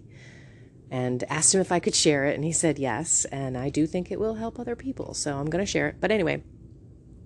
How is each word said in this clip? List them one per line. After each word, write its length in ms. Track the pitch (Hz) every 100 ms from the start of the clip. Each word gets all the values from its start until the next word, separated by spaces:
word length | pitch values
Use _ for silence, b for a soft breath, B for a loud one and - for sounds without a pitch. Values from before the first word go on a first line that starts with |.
| - B B B B B B B -
and 340 | 131 127 123
asked 300 | - 147 -
him 60 | 190
if 100 | 180
I 80 | 180
could 160 | 214
share 300 | - 170 143
it, 120 | 139 -
and 60 |
he 100 | 160
said 260 | 156 165 139
yes, 480 | 131 113 160 - -
and 320 | 139 135 127
I 100 | 135
do 180 | 143 160
think 240 | 180 175
it 80 | 202
will 180 | 220 220
help 220 | 226 226
other 160 | 240
people, 380 | 233 262 - -
so 240 | - - 139
I'm 140 | 147
gonna 160 | 165 196
share 220 | 160 147
it. 80 | -
But 100 | 185
anyway, 320 | 214 160 143 - - - - - - - -